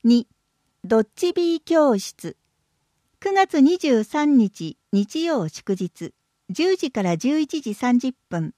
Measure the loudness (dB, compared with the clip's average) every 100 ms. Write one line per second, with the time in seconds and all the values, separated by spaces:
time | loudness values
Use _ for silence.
0 | 4 2 0 _ _ _ _ _ -2 0
1 | 0 -2 -4 0 -2 -2 0 2 4 2
2 | -4 -14 -14 -14 _ _ _ _ _ _
3 | _ _ -2 0 2 4 4 4 0 0
4 | 0 -2 2 4 2 -4 -12 -14 _ -2
5 | -2 -4 -2 -2 -4 -8 -6 -6 -6 -10
6 | -16 _ _ _ -12 -2 0 0 -2 -2
7 | -2 0 0 -2 -2 -6 -8 -4 0 0
8 | 0 -8 _ -8 -8